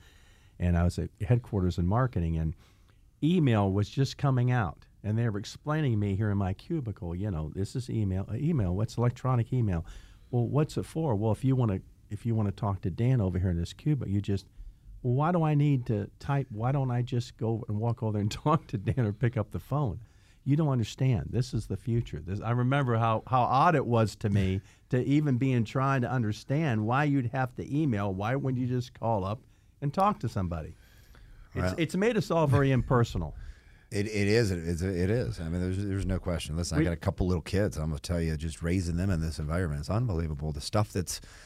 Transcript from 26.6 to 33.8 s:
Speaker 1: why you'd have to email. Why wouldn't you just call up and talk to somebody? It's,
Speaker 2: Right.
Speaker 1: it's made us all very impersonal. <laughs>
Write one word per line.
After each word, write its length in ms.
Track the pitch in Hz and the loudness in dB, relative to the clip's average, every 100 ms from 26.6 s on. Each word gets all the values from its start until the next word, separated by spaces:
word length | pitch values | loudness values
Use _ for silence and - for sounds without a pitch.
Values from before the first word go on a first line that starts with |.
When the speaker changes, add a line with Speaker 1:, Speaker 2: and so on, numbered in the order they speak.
| 160 110 107 | 0 0 0
Speaker 1:
why 180 | 127 | 0
you'd 260 | 151 139 120 | 2 0 0
have 220 | 135 127 - | -2 -4 -6
to 200 | 90 143 | -4 -2
email. 360 | 156 104 101 | 0 0 0
Why 220 | 95 104 135 | -2 -2 -2
wouldn't 240 | 135 123 | -2 -2
you 80 | 127 | -2
just 260 | 127 123 | -2 -4
call 300 | - 113 110 | -6 -2 0
up 160 | 95 110 - _ _ _ | 0 -4 -8 _ _ _
and 120 | 143 | -4
talk 280 | 190 196 202 | 0 0 0
to 80 | 117 | -4
somebody? 460 | - 90 85 76 - - - - - - - - | -2 -2 -4 -8 -14 -20 -20 -20 -20 -20 -20 -10
It's, 80 | - | -4
Speaker 2:
Right. 120 | 90 92 | -2 0
Speaker 1:
it's 160 | 160 180 | -2 0
made 200 | 214 220 | 0 0
us 140 | - | 0
all 160 | 170 151 | 2 4
very 240 | 143 139 | 4 4
impersonal. 600 | 127 - 127 117 98 78 - | 2 4 2 2 0 -6 -8
<laughs> 40 | - - - - | -14 -18 -20 -20